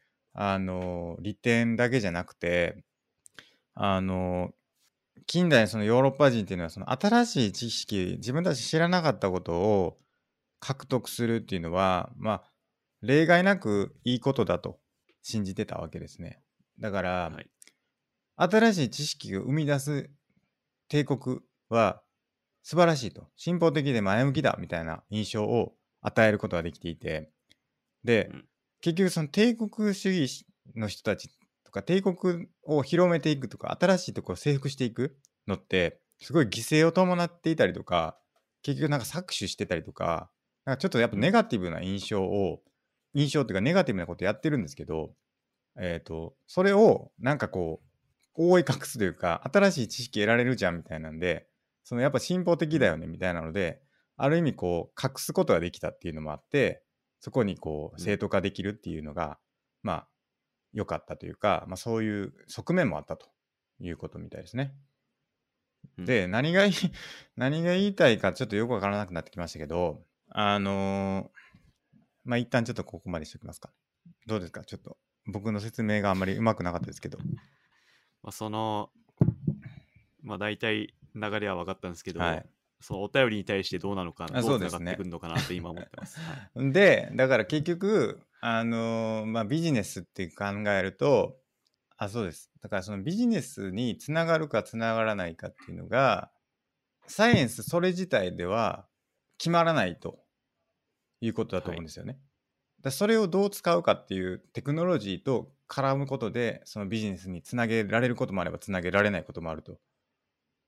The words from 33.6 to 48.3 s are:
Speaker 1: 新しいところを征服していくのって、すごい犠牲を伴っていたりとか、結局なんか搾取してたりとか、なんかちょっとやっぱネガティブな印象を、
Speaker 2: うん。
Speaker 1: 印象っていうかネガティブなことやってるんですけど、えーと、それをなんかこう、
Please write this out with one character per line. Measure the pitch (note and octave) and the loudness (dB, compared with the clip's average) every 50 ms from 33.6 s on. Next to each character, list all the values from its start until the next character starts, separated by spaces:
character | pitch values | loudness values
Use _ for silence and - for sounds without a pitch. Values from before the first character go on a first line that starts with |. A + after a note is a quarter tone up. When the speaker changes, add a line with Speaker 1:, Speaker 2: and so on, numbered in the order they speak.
| - - - - | -8 -6 -2 2
Speaker 1:
新 | F3 F3+ F#3+ | 4 4 4
し | F3+ - - | 4 0 -4
い | - | -8
と | - - | -8 -6
こ | - | -6
ろ | F#2 | -6
を | |
征 | - - D3 C#3+ | -2 0 0 0
服 | C3+ C#3 C#3+ | 0 0 -4
し | - | -4
て | - C3 | -2 -4
い | A#2 A2+ | -2 -2
く | - B2 D3+ - _ _ _ _ _ - | -2 -4 -4 -4 _ _ _ _ _ -6
の | - G2 | -4 -4
っ | |
て、 | - _ - - F#2 F2 D#2+ - _ _ _ _ _ | -4 _ 0 2 2 2 2 -2 _ _ _ _ _
す | - - | -8 0
ご | B2 E3+ | 2 2
い | C#3 | 2
犠 | G2 - A2 | 2 0 -6
牲 | A2+ - D#3 D3+ D#3+ | -2 2 4 6 6
を | E3 | 6
伴 | E3 F#3 F#3 F3+ F3+ F3 F3 | 6 4 4 4 4 0 0
っ | E3+ - _ | -2 -4 _
て | - D#3+ | -2 0
い | D#3+ | 2
た | D3+ A#2+ | 4 4
り | F2+ F2 | 2 2
と | - - | -2 -4
か、 | - F2+ E2+ D#2+ D#2+ - _ _ _ _ _ _ _ _ _ | 0 0 2 0 0 -6 _ _ _ _ _ _ _ _ _
結 | - C#3+ C#3 C3 | -6 -4 -2 0
局 | D3+ C#3+ | 0 0
な | D3 | 0
ん | C3+ | 0
か | G#2 | -2
搾 | - - E3 F#3+ - - | -4 -8 -10 -8 -6 -6
取 | - G#2 F2+ | -6 -4 -6
し | - | -4
て | - G#2 | -4 -4
た | - F2+ | -2 -2
り | E2 D#2+ | -4 -4
と | - | -8
か、 | - - F2+ E2+ E2 D#2+ E2 - _ _ _ _ _ _ - | -8 -4 -2 -2 -2 -2 -4 -10 _ _ _ _ _ _ -4
な | C#3 C3 | -4 -4
ん | |
か | |
ち | C3+ - | -2 -2
ょ | |
っ | F#3+ | 0
と | - A#2+ | 2 2
や | A#2 | 2
っ | A2 | 2
ぱ | G2+ | 2
ネ | G2 A#2+ F3 | 2 2 4
ガ | G#3 A#3 A3 | 4 4 2
テ | A3+ - | 2 0
ィ | G#2 | -2
ブ | F2+ F2 | -2 -2
な | E2 E2 | -4 -4
印 | F2+ F#2 G2 G2+ F#2+ - | -4 -4 -4 -4 -4 -2
象 | A2 G2 F#2+ | -2 0 0
を、 | F#2 F#2+ G2+ G2 E2+ D#2 - _ _ _ _ _ _ _ _ _ _ - | 0 0 0 0 0 -2 -6 _ _ _ _ _ _ _ _ _ _ 0
Speaker 2:
う | |
ん。 | C#3+ | 0
Speaker 1:
印 | D3+ | 0
象 | C#3 - D3+ | 2 2 0
っ | C3+ | 0
て | A2 | 0
い | F#2 | 0
う | |
か | F#2+ | 0
ネ | G2+ C#3 F3 | 2 4 4
ガ | G3 E3+ | 4 2
テ | C3 | 2
ィ | G#2+ | 0
ブ | F#2 | -2
な | E2+ | -4
こ | E2 F2 | -6 -6
と | - F2+ | -2 -2
や | F#2+ | -2
っ | A2 - | -2 0
て | - D#3+ | 0 0
る | D3+ | 0
ん | C3 F2+ | 0 -2
で | D2 | -4
す | - | -8
け | - D#2 | -12 -8
ど、 | - E2 D#2+ D2+ - - _ _ _ _ _ _ _ _ _ _ _ - | -4 -4 -4 -4 -6 -10 _ _ _ _ _ _ _ _ _ _ _ -12
え | - F#2 F2 E2+ E2 - | -8 -6 -4 -4 -6 -8
ー | |
と、 | - D#2+ D#2+ E2 E2 _ _ _ | -10 -10 -10 -10 -12 _ _ _
そ | - - F3+ F#3 | -6 0 2 4
れ | G3+ G3+ | 6 8
を | G3+ A3+ F#3+ G#2 - - - _ - | 8 8 8 8 4 0 -10 _ -4
な | A2+ B2+ D3+ | -2 -2 0
ん | |
か | C3+ A#2+ | 0 -2
こ | G2 - F#2 F2 D#2+ D#2+ - _ | -4 -2 -4 -4 -4 -6 -8 _
う、 | _ _ _ _ _ _ _ _ _ | _ _ _ _ _ _ _ _ _